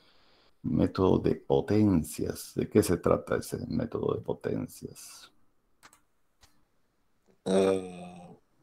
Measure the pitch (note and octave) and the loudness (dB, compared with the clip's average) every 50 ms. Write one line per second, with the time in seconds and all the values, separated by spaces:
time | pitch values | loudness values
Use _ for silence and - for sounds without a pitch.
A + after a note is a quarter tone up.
0 | _ _ _ _ _ _ _ _ _ _ _ _ - - - F2 F2+ F#2 - - | _ _ _ _ _ _ _ _ _ _ _ _ -6 -2 0 0 0 0 2 2
1 | F#2+ F#2 F2+ F2+ F2 E2 D#2+ - - - C2+ C#2 - - G2+ G#2+ G#2+ G#2 F#2+ D#2+ | 4 4 4 4 2 0 -2 -2 0 0 0 0 2 2 2 4 4 4 4 2
2 | D2 - - - - F2+ - - - - - - - - - A2 G#2+ - F2+ E2+ | 0 -2 -6 -6 -6 -6 -6 -10 -12 -14 -6 -6 -6 0 2 2 4 4 2 0
3 | - F2+ E2+ - - - - - - - - - - - - - - - - - | 4 2 2 2 2 -4 -4 -4 -4 -6 -10 -10 -8 -6 -4 -4 -6 -4 -6 -4
4 | - - - - - - - - - - - G#2+ G2 - - - - - - - | -4 -4 -4 -4 -4 -6 -8 -6 -6 -6 -6 -6 -6 -8 -12 -16 -18 -18 -18 -18
5 | - - - - - - _ _ _ _ _ _ _ _ _ _ _ - _ _ | -20 -20 -20 -20 -20 -20 _ _ _ _ _ _ _ _ _ _ _ -20 _ _
6 | _ _ _ _ _ _ _ _ _ _ _ _ _ _ _ _ _ _ _ _ | _ _ _ _ _ _ _ _ _ _ _ _ _ _ _ _ _ _ _ _
7 | _ _ _ _ _ _ _ _ - F#2+ F#2+ F#2+ G2 F#2+ F#2+ F#2+ F#2 F#2 F2+ F2+ | _ _ _ _ _ _ _ _ -4 0 2 2 4 4 2 0 -2 -8 -14 -16
8 | F2+ F2+ F2+ F2+ F2+ F2+ - - _ _ _ _ | -16 -18 -18 -20 -20 -20 -20 -20 _ _ _ _